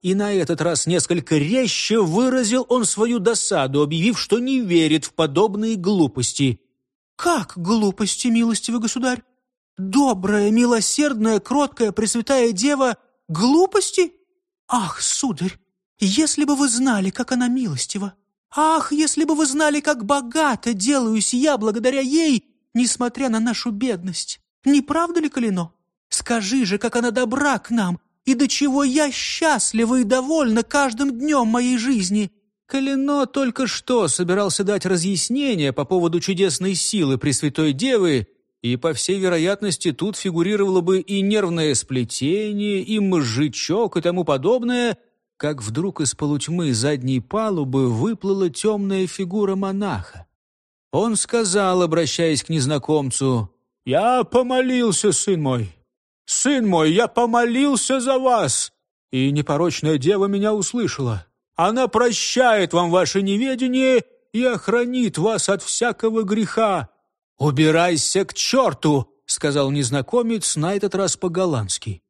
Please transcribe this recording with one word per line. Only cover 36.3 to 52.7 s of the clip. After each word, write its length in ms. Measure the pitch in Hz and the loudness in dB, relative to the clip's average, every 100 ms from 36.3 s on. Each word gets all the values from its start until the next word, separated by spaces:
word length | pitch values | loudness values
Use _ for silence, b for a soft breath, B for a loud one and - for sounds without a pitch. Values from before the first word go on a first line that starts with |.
| 185 196 139 185 180 | 0 0 0 -2 -2
силы 420 | - 208 143 131 | -2 0 0 0
Пресвятой 560 | 147 127 147 147 156 | 0 -2 -2 0 0
Девы, 540 | 135 254 240 175 135 98 _ _ _ | 0 0 2 2 0 -2 _ _ _
и, 140 | 120 123 | -4 -2
по 180 | 143 | -2
всей 260 | 143 - 196 | -2 -2 0
вероятности, 720 | 185 170 170 196 208 - 180 | 0 2 0 0 -2 -2 -2
тут 260 | 139 196 196 | -2 -4 -4
фигурировало 640 | 190 165 175 208 196 185 | -4 -2 0 0 2 2
бы 180 | 170 190 | 2 0
и 220 | - 196 | 0 -2
нервное 520 | 196 214 180 170 156 | 0 0 0 0 0
сплетение, 1080 | 135 - 131 117 - 135 196 214 202 208 196 | -2 -2 -4 -4 -4 -2 -2 -2 -4 -2 -2
и 180 | 185 214 | -2 0
мозжечок, 960 | 196 175 123 113 151 - - 190 220 175 | 2 2 0 0 -2 -2 -2 0 0 0
и 40 | |
тому 220 | 170 180 160 | -2 0 0
подобное, 720 | 139 156 247 240 247 240 - _ _ _ - | 0 2 0 0 0 -2 -4 _ _ _ -6
как 240 | 147 147 | -6 -4
вдруг 380 | 107 113 185 - | -6 -4 -4 -2
из 120 | 147 | -4
полутьмы 600 | - 147 147 143 175 156 | -2 -2 -2 -4 -2 -2
задней 480 | 113 139 143 127 131 | 0 0 -2 -2 -2
палубы 680 | - 208 220 175 135 135 127 | -2 -4 -2 -2 -2 0 0
выплыла 600 | 113 202 220 196 196 180 | 0 -2 -2 -2 -2 -2
тёмная 580 | - 214 208 196 190 185 | -2 -2 0 -2 -2 -4
фигура 480 | - 185 208 196 190 | -4 -4 -2 -2 -2
монаха. 720 | 196 196 202 110 - - - _ _ _ _ _ _ | -4 -4 -4 -6 -8 -16 -20 _ _ _ _ _ _
Он 240 | 151 226 214 | -2 0 -2
сказал, 680 | - 233 208 202 190 185 | -2 0 2 2 2 2
обращаясь 600 | 175 160 156 - 165 143 | 2 2 0 0 0 0
к 60 | - | -2
незнакомцу: 1000 | 160 131 | -2 0